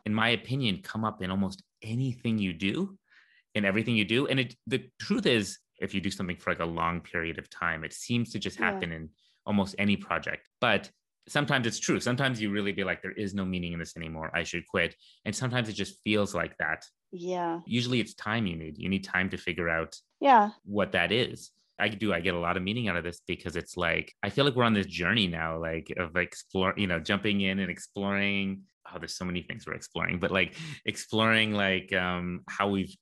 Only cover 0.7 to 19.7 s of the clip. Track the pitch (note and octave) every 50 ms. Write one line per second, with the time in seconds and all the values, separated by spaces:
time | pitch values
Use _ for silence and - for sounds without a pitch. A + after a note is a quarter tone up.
0.7 | F#2+ F2 - - - A2 A2 G#2+ G#2+ - F#2 F2+ F#2+ G2 G2 F#2 D#2+ - - _
1.7 | _ _ - A2 A2+ A#2+ C3+ C3 A#2+ - - A#2+ A2+ G#2+ G2+ F#2+ F2+ D#2+ G2 G2
2.7 | A2+ D3+ F#3+ F#3+ - - _ _ _ - - _ _ _ _ _ - G#2+ G#2 G2
3.7 | F#2+ A2 A2 A#2 A#2 G#2+ G#2 F#2+ A2 B2+ C#3 - C3+ C3+ B2+ B2 - - _ -
4.7 | C3+ C3 - - _ - - - G3+ B3 G3+ E3+ B2 A2+ G2+ - - - _ _
5.7 | _ - - G2 - F#2+ E2+ G2 - - G2+ F2 F2 - - F#2 F2 E2 E2+ E2+
6.7 | E2+ E2 E2 E2+ E2+ E2+ E2 - - F2 E2 E2 D#2+ - - - - - F2 E2+
7.7 | E2 D#2+ D#2 D2+ - - - - A#2+ A#2+ A#2 - - G#2+ - G2 - - - -
8.7 | - F#3+ F#3 E2+ D#2+ D#2+ - - - _ _ _ _ _ - - G#2 G2+ F#2+ G2
9.7 | - G2 G2+ G#2 G2+ - - - F2+ D#2+ - - - - - _ _ _ - A#2
10.7 | G#2 G2 - - - _ _ _ _ _ _ - - D3 D3 - C#3+ C3 A#2 A2+
11.7 | G#2+ - - - D3 G2 - A#2+ B2 B2 C#3 C3 B2+ A2 A2 G2+ G2 G#2 G2+ G2+
12.7 | G2 F2+ F#2+ F#2 F2 - - F#2+ - - G#2+ G2 F#2 G2+ F#2+ F#2 F#2 F2+ F2 E2+
13.7 | E2+ E2+ E2 - - E2 E2 D#2+ D#2+ D#2+ D#2+ D#2+ D#2+ E2+ E2 - - F2 E2 -
14.7 | - F#2+ E2+ E2 - - - - - _ - G#2+ G#2 - C3 B2 A#2 B2+ A#2 A2
15.7 | G#2 - F#2+ - - - - G#2+ G#2+ G#2 G2+ F#2+ - E2+ E2 E2 - - E2 D#2
16.7 | D#2+ - - - _ _ _ _ - F3 E3+ F3+ F3+ F3+ F3 E3+ E3 E3+ E3+ -
17.7 | A2+ B2 A#2+ B2 B2+ A#2+ - - - - - G#2+ G#2+ A#2 A2+ F#2 E2+ D#2+ D#2+ D#2+
18.7 | D#2 D#2+ E2+ F2+ F#2+ F#2+ F#2+ - - F#2 F#2 F#2 F2+ E2+ - F2+ F2+ F2 E2+ E2+